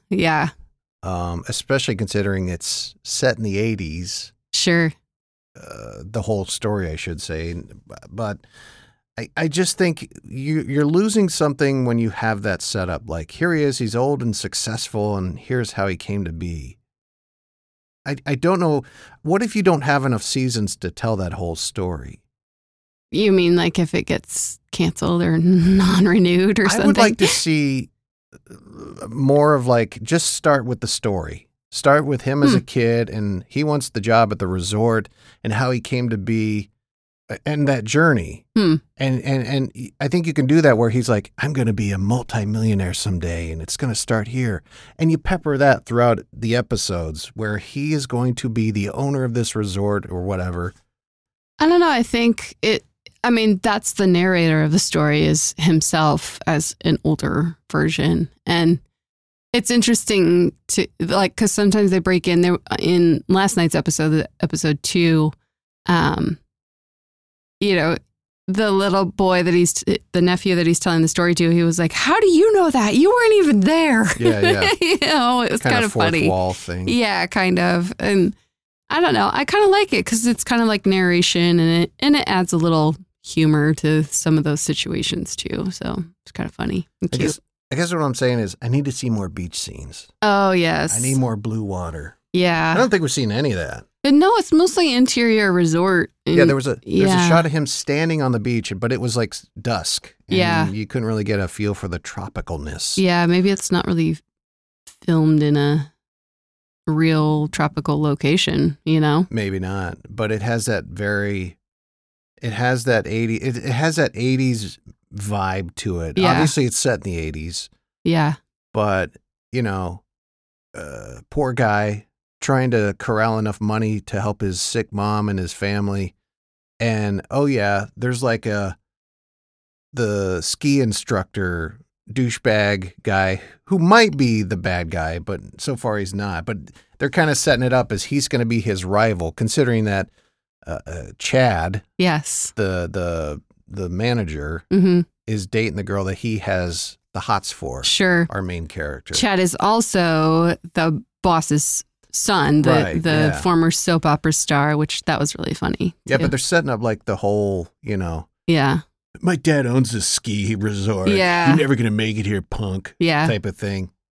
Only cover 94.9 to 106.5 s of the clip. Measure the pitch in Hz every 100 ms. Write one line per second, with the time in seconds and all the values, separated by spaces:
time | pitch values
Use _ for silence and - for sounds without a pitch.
94.9 | 247 254 247 233 220 202 180 165 165 185
95.9 | 180 - _ - 170 170 135 131 120 -
96.9 | - 190 180 175 165 165 156 143 - -
97.9 | 143 165 160 131 117 117 117 - 92 117
98.9 | 127 120 120 110 - - - 117 101 -
99.9 | - - _ - 185 175 165 156 104 107
100.9 | 131 113 110 104 101 92 - 104 98 95
101.9 | 87 - - 90 92 87 82 73 - -
102.9 | - 185 175 170 180 190 196 - 175 -
103.9 | 170 160 156 _ _ _ _ _ _ -
104.9 | - - 160 156 156 147 147 143 151 143
105.9 | _ _ _ _ _ _